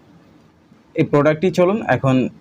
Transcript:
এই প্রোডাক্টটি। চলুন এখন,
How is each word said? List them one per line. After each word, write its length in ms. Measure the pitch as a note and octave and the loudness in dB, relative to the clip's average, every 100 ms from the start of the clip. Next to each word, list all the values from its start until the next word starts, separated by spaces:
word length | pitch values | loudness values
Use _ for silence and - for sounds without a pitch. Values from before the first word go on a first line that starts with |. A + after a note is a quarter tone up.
| _ - _ _ _ _ _ _ _ | _ -20 _ _ _ _ _ _ _
এই 100 | - | -4
প্রোডাক্টটি। 460 | - D3 D3 D#3 F#3 | 0 2 2 0 -2
চলুন 320 | F3 F3+ A3 - | 2 0 0 -2
এখন, 420 | B2 C3+ C3 A#2+ - | -2 0 0 -2 -4